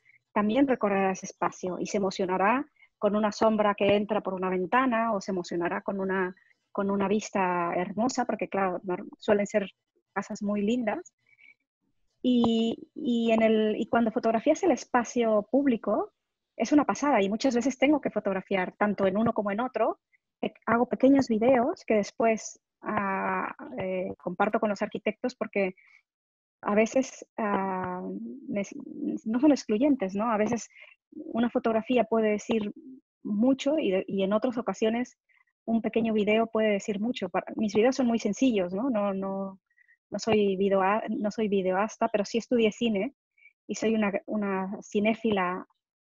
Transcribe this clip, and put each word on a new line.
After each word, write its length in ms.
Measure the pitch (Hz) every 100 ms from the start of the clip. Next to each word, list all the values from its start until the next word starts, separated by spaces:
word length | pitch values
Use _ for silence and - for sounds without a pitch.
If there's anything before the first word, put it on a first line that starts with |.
| _ _ _
también 340 | 214 208 247 277
recorrerá 460 | 240 208 196 190
ese 140 | 190 185
espacio 520 | - 175 - 185 180
y 80 | -
se 120 | 208
emocionará 680 | 190 - 185 185 196 262 294 _ _ _
con 180 | 208 208
una 160 | 214
sombra 420 | - 220 220 208
que 200 | 202 202 208
entra 240 | 208 208
por 140 | 190
una 160 | 185 185
ventana 640 | 185 180 247 262 226 226
o 60 | 202
se 100 | 202
emocionará 500 | 190 180 175 170 202
con 180 | - 202
una, 340 | 190 190 185 - _ _ _
con 180 | - 196
una 180 | 202 196
vista 640 | 214 - 202 185 180 175
hermosa, 500 | 175 185 196 247 -
porque 240 | 240 226 180
claro, 320 | 196 190 175
nor-, 240 | 185 180 - -
suelen 280 | - 208 202
ser 240 | 214 190 - _ _ _
casas 280 | 196 - 214
muy 200 | 202 208
lindas. 520 | 202 247 214 269 - _ _ _ - _ _ _ _ _ _ _
Y, 680 | 254 247 233 226 226 - -
y 380 | - 247 233 226
en 100 | 226
el, 340 | 220 220 214 208
y 80 | 220
cuando 220 | 240 226
fotografías 520 | 233 226 220 285 311
el 80 | 370
espacio 760 | 254 - 247 233 247 226 214 208
público, 640 | 262 277 226 - 240 415 _ _ _ _ -
es 160 | 233
una 120 | 294
pasada 360 | 277 196 285 330
y 80 | 196
muchas 260 | 220 269
veces 240 | 240 254 -
tengo 220 | 269 294
que 100 | 220
fotografiar 640 | 208 208 190 - 196 180 -
tanto 300 | 208 190 190
en 100 | 196
uno 140 | 226
como 160 | 220 208
en 100 | 202
otro. 400 | 247 214 254 403 _ _ _ _
Pe-, 140 | 214 - -
hago 220 | 233 247
pequeños 400 | 208 262 277 254
videos 560 | 220 233 262 254 381
que 100 | -
después, 680 | 214 196 - 226 220 - - _ _
ah, 760 | - 208 196 190 196 185 - - - 247
eh, 360 | 190 185 190 196
comparto 420 | 185 180 202 214
con 100 | 214
los 100 | 196
arquitectos 540 | 202 - - - 247
porque 400 | - 208 202 190 - _ _ _ _ _ _ _ _
a 120 | -
veces, 520 | 208 220 262 254 - - -
ah, 640 | 214 196 190 185 185 180 185 196 226 254 330
me, 140 | 202 202 - - - - -
no 160 | 214 240
son 100 | 302
excluyentes, 640 | 269 - 208 294 262 190
¿no? 160 | 202 233
A 80 | 214
veces 320 | 214 233 - - - _ _
una 400 | - - 226 240
fotografía 540 | 254 233 220 214 247
puede 260 | 214 226 220
decir 420 | 208 - 226 208 - - 262 _ _
mucho 560 | - 208 247 262 277 311
y, 120 | 208
de, 140 | 185 -
y 160 | 196
en 100 | 190
otras 240 | 214 262 240
ocasiones 640 | 208 196 220 233 247 _ _ _ _ _ -
un 160 | 226
pequeño 320 | 226 226 226
video 320 | 214 202 220 226
puede 240 | 220 220
decir 300 | 202 - 196
mucho. 280 | 226 262 185
Para, 240 | 185 - -
mis 180 | 220
videos 220 | 208 240 262
son 100 | 247
muy 120 | 233
sencillos, 540 | 214 196 262 214 175
¿no? 160 | 190 269
No, 220 | 220 202
no, 480 | 190 196 196 196 190 _ _ _ _ _
no 80 | 202
soy 380 | 226 220 202 185
videoa-, 480 | 196 196 190 220 -
no 220 | 220 208
soy 180 | 196 214
videoasta, 600 | 196 185 185 220 - 226
pero 160 | 208
sí 140 | 196 233
estudié 320 | - 247 220
cine 420 | - 233 202 233 - _ _ - _ -
y 80 |
soy 200 | 208 220
una, 180 | 220 202 202 -
una 520 | 214 202 190 190 208
cinéfila 840 | - 214 214 220 226 202 180 185 - _ _ _